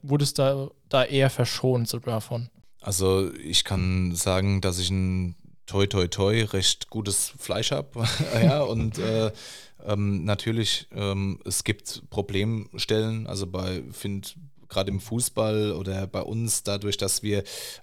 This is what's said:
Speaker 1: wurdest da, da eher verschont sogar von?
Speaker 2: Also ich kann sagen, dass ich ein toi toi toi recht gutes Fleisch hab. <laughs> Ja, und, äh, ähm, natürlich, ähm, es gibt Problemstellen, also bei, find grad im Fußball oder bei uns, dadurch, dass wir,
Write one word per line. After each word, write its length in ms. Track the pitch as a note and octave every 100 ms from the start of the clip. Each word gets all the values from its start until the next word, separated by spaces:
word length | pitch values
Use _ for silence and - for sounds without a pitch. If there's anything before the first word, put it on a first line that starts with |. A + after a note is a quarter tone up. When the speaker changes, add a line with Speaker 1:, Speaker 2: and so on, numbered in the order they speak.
Speaker 1:
wurdest 360 | C#3 C#3+ C#3+ -
da, 300 | C3+ C#3 C3+ - _
da 160 | C3+
eher 260 | B2+ C3+ C3+
verschont 580 | - A#2+ - C3 B2 A#2
sogar 320 | A#2+ B2 A2
von? 280 | - A#2+ A#2+ - - -
Speaker 2:
Also 500 | - F#2+ F#2+ F#2+ F#2
ich 300 | - D2+ F2
kann 500 | - F#2+ F2+ F#2 F2+
sagen, 460 | E2+ G2 F#2 G2 F#2+
dass 180 | F#2 F2+
ich 120 | F2
ein 440 | F#2+ F#2 F#2 F2 E2+ - -
toi 220 | - G2 G2
toi 200 | G2+ F2+
toi 380 | - G2 A2+
recht 460 | G#2+ F#2+ F2+ - -
gutes 420 | A2 G#2 F#2+ - -
Fleisch 340 | - A2 A#2
hab. 240 | C#3+ C#3+ A#2
<laughs> 440 | A2+ - - A#2
Ja, 200 | D3 D3
und, 360 | C3+ A2+ A2 -
äh, 340 | A2 A2 A2 - - - - -
ähm, 400 | - G2+ G2+ G2
natürlich, 640 | F2+ G2+ A#2 A2+ G#2 - -
ähm, 460 | A2+ G2+ G2 G2 -
es 200 | - -
gibt 380 | - - - - -
Problemstellen, 1160 | G#2+ G2 G2 A2 A2+ G2+ - - A2 A2 A2+ G#2+
also 200 | F#2 F#2
bei, 360 | F2+ F#2 F#2 B1+
find 460 | - G2 G2 - - - - -
grad 200 | G2 G2
im 100 | G2
Fußball 720 | - A2+ A#2+ - G#2+ G#2+ G#2+
oder 360 | E2 F#2+ F#2+ F#2+
bei 120 | -
uns, 420 | - A2+ A#2 -
dadurch, 320 | - G2+ G#2 G2
dass 260 | G2 -
wir, 220 | G#2 G2+ - - - -